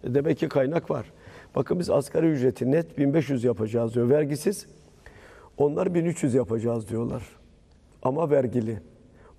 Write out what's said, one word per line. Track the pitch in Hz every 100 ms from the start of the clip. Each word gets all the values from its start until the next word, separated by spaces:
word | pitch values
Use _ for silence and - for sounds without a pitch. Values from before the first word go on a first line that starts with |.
E, | -
demek | 127 147 156
ki | 156
kaynak | 147 131 165 -
var. | 139 110 - - - -
Bakın | - 131 180
biz | 170
asgari | 135 139 - 165
ücreti | 147 127 - 123
net | 151 165 -
bin | 139
beş | 151 143
yüz | 135
yapacağız | 120 107 107 117 117
diyor. | 117 120
Vergisiz. | 147 147 143 - 104 - - - - - - - - - -
Onlar | 143 160 190
bin | 175
üç | 170 165
yüz | 147
yapacağız | 123 120 113 117 117 104
diyorlar. | 113 120 120 - - - - _ _ _ _
Ama | 131 139 165
vergili. | 143 127 123 110 107 - - - - -